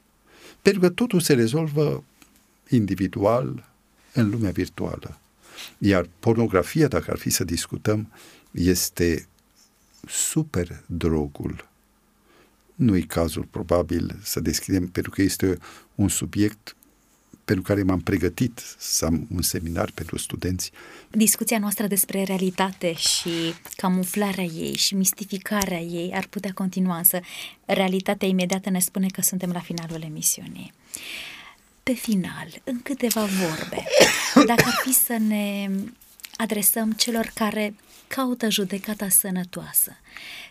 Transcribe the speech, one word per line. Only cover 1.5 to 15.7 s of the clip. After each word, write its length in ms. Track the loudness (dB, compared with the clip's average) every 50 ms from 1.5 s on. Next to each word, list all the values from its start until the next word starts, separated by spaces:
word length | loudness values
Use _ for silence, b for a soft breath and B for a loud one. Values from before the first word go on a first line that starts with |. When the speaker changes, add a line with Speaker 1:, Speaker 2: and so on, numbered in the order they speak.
| 2 0 0 0 0 2 2 2 0 -2 -6 _ _ _ -20 -20 _ _ _ _ _ _ _ 2
Speaker 1:
individual 1000 | 2 4 4 2 2 0 0 0 0 2 2 4 4 2 0 -2 -6 -10 -12 -16 _ _ _ _ _ _ _ _
în 180 | 0 2 2 2
lumea 200 | 2 0 -2 -2
virtuală. 680 | 0 -2 -4 -4 -4 -6 -6 -6 -6 -8 -12 -14 -16 -18 _ _ _ B B B B B B B B 0
Iar 300 | 4 4 4 4 4 0 -6 _
pornografia, 680 | 2 2 4 4 4 4 4 2 2 2 2 2 2 4
dacă 220 | 2 0 -2 -2
ar 80 | -4 -4
fi 120 | -2 -2
să 140 | -2 0 0
discutăm, 680 | -2 -2 -4 -4 -6 -8 -4 0 0 0 0 -2 B B B B B B B B B
este 760 | -4 2 4 4 4 4 0 -2 0 0 2 2 2 0 -4 -10 _ _ _ _ _ _ _ _ _ _ _ _ _ _ -14
super 760 | -8 -4 -2 -2 0 0 0 -2 0 0 -2 -2 -4 -6 -12 -10
drogul. 800 | -8 -4 0 2 2 2 2 0 -2 -4 -6 -6 -6 -6 -8 -14 -20 _ _ _ _ _ _ _ _ _ b b b b b b b b b _ _ _
Nu-i 320 | 2 4 4 4 4 2
cazul, 380 | 0 0 0 0 0 0 -4 -6 -6
probabil, 680 | -8 -8 0 2 2 2 2 2 0 -2 -2 -2 -6 -8
să 180 | -10 -6 -4 -2
deschidem, 460 | 0 0 -2 -2 -2 0 0 0 0
pentru 240 | 0 -2 -4 -4 -2
că 120 | 0 2
este 360 | 2 2 2 2 0 0 0 -2 B B